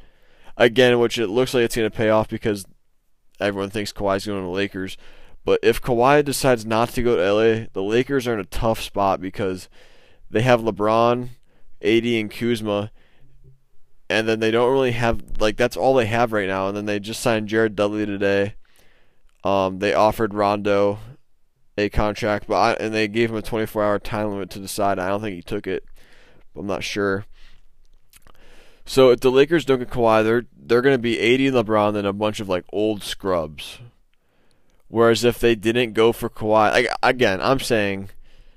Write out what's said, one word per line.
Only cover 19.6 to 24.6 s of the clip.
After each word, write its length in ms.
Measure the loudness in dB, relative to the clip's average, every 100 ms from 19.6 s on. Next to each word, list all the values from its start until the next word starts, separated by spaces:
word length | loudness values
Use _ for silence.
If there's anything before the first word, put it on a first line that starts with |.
| 0 -2
they 160 | 0
offered 400 | 2 2 2 -2
Rondo 640 | 0 0 0 0 2 0 -2 -10 -20 _ _ _ _ _ -4
a 120 | -2
contract, 580 | 0 -2 -2 -2 -4 -2
but 80 |
I, 180 | 2 2
and 200 | 0 -2
they 140 | -2 -2
gave 220 | 0 -2
him 60 | -2
a 60 |
twenty-four 400 | -6 -6 -4 -2
hour 160 | -2 -2
time 320 | -4 -6 -4
limit 200 | -6 -10
to 80 |
decide. 400 | -12